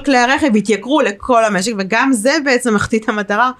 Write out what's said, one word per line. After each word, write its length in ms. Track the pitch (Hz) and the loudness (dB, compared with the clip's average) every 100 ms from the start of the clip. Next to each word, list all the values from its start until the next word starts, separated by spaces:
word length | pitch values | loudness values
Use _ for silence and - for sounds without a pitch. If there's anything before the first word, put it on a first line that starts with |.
כלי 140 | 285 254 | 2 2
הרכב 380 | 240 294 294 214 | 2 2 2 0
יתייקרו 440 | 208 202 240 302 | 0 -2 0 0
לכל 440 | 214 202 - 233 | 0 -4 0 2
המשק, 280 | 220 185 202 208 | 2 0 -4 -6
וגם 340 | 190 226 269 | -2 0 0
זה 240 | 240 247 311 | 2 0 0
בעצם 300 | 285 247 247 | 0 0 0
מחטיא 240 | 208 - 220 | 0 0 -2
את 100 | 220 | -2
המטרה 420 | 214 202 208 254 | -4 -2 -2 -2